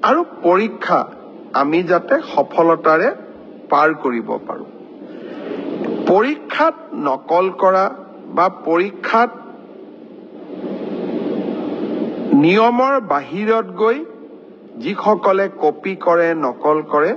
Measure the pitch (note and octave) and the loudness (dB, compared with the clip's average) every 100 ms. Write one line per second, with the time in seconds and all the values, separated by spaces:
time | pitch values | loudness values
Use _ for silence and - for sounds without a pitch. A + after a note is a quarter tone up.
0 | G3+ D4 F4 - E3+ F3+ A3 A3 - D#3+ | 2 0 0 -2 2 2 2 -4 -2 0
1 | - - - - - - C#3 D#3+ F3+ F3 | -2 -10 -20 -20 -6 -2 0 0 2 0
2 | - C#4 - - - - E3 D#3+ D#3+ D#3+ | 2 0 0 -2 -2 2 4 4 4 4
3 | G#3+ F#4 - - - - - C#3+ D#3 D3+ | 2 -2 -14 -18 -20 -20 -2 4 4 2
4 | C#3 A#2 A2 G#2+ - - - - - - | -2 -4 -4 -6 -6 -12 -12 -18 -20 -18
5 | - - - - - - - - - - | -16 -16 -14 -12 -10 -8 -8 -6 -4 -2
6 | - F#3 A#3+ D4+ - - D#4 D#4 - - | 4 4 4 0 -6 2 2 2 -10 -4
7 | D3 C3+ - E3 F#3+ F#3 F#3+ F#3+ F#3+ - | -2 -2 2 2 2 2 4 4 2 -2
8 | - - - - F3+ F#3+ - E3 G3 - | -16 -18 -8 0 0 0 -2 0 0 -4
9 | - A3+ A#3 - - - - - - - | 0 2 2 -2 -18 -20 -20 -20 -20 -20
10 | - - - - - - - - - - | -20 -20 -20 -18 -16 -12 -8 -8 -8 -6
11 | - G#2+ - F#2 G2 - - - - - | -4 -4 -4 -4 -4 -4 -6 -6 -6 -4
12 | - - - C#3 D#3 G3 A3+ A#3+ C4 C#4 | -4 -6 2 4 6 6 4 4 2 2
13 | G#3 C#3+ C#3 F3 G#3+ A3+ G3 F3+ G#3+ B3+ | 2 -2 -2 -4 2 2 0 0 0 0
14 | E4 - - - - - - - - G3 | -4 -14 -18 -20 -20 -20 -20 -10 -6 -2
15 | G3+ G#3 - F#3+ G3 F#3+ D3+ D3+ G3 F#3+ | 2 2 2 2 0 0 -2 0 -6 -2
16 | - E3+ E3+ E3 C#3 A#2+ D3 D3+ D3+ D3 | 2 4 2 0 -2 -2 0 0 2 0
17 | D#3+ | 2